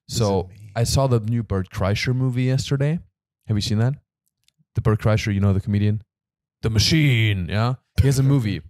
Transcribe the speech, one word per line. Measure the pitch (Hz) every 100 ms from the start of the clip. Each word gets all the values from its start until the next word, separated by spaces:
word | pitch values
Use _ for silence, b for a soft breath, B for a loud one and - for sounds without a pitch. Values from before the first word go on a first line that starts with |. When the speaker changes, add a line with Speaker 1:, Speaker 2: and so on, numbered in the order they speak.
| -
Speaker 1:
So | - 107 98
Speaker 2:
Does | 92 -
it |
mean | - 120
Speaker 1:
I |
saw | 117 - 135
the | 117
new | 107 120
Bert | 107 98 92
Kreischer | - 95 104 127
movie | 127 131 123
yesterday. | 127 131 - 139 143 175 - _ _ _ -
Have | 107
you |
seen | - 107
that? | 120 143 _ _ _ _ _ _ _
The | -
Bert | 113 107
Kreischer, | 113 107 -
you | 98
know, | 101
the | 98
comedian? | - 101 104 107 - _ _ _ _ _
The | 110
Machine, | 110 - 165 147 117 110 98 82
yeah? | 95 117 131 _ -
He | 131
has | 135
a |
movie. | 135 139 107 85